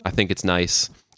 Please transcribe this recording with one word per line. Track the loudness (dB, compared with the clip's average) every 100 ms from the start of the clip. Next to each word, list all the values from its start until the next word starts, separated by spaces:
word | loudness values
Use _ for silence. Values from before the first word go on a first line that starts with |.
| -4
I |
think | 0 0
it's | 0
nice. | 0 0 2 0 -2 -8 _